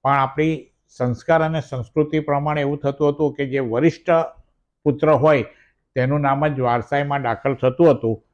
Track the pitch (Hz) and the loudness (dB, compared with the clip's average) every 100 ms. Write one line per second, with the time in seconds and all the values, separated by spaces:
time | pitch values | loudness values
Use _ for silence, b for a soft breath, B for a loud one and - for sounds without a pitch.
0 | 135 139 135 151 156 156 - _ _ - | 0 0 0 0 -2 -2 -10 _ _ -6
1 | 123 120 - 165 156 160 - 131 113 156 | -4 -4 0 2 2 -2 -6 -10 -4 -2
2 | 151 156 151 143 147 151 139 147 139 139 | 0 -2 -2 -2 -2 -2 -2 -2 -4 0
3 | 147 147 147 - 139 135 123 117 160 - | -2 0 -4 -2 -4 -4 -2 0 0 0
4 | - 165 160 - _ _ _ _ 147 131 | 0 0 0 -10 _ _ _ _ -4 0
5 | 156 143 156 147 107 b b b _ 131 | 2 4 4 2 0 b b b _ -4
6 | 127 147 143 139 151 135 123 120 - 143 | 0 0 0 0 -2 -2 0 -2 -2 -4
7 | 143 143 127 113 139 135 127 127 170 131 | -2 -4 -4 -2 -4 0 -2 4 4 4
8 | 113 113 _ | 0 -4 _